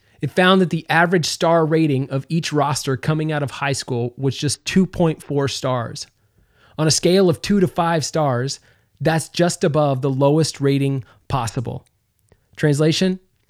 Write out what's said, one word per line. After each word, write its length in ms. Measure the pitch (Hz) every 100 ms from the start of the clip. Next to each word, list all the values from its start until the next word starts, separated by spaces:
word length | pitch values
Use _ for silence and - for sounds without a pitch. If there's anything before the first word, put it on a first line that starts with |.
| _ _
It 100 | 139
found 300 | - 185 190
that 100 | 175
the 160 | 165 -
average 360 | 160 170 180 143
star 380 | - 165 170
rating 460 | 156 165 156 131 143
of 160 | 135 -
each 240 | 160 -
roster 460 | 147 139 139 - 131
coming 340 | - 156 156
out 100 | 151
of 100 | 135
high 200 | - 139
school 400 | 135 - 123 123 -
was 180 | 135 -
just 280 | 147 - -
two 180 | 190
point 380 | 180 - 165 156
four 260 | - 143 139
stars. 580 | - 131 127 117 - - _ _ _ _ _ _ -
On 80 | 156
a 40 |
scale 380 | - 170 185 185
of 140 | 151
two 180 | - 202
to 80 | 180
five 380 | - 170 165 -
stars, 520 | 165 147 120 131 - _ _ _ -
that's 260 | 139 160 -
just 360 | - 170 -
above 360 | 175 151 147 131
the 80 | 139
lowest 540 | 135 139 151 151 -
rating 420 | 139 139 139 135 - _ -
possible. 560 | 135 117 - 120 - - _ _ _ _ _ _ -
Translation, 640 | 156 143 156 160 190 185 _ _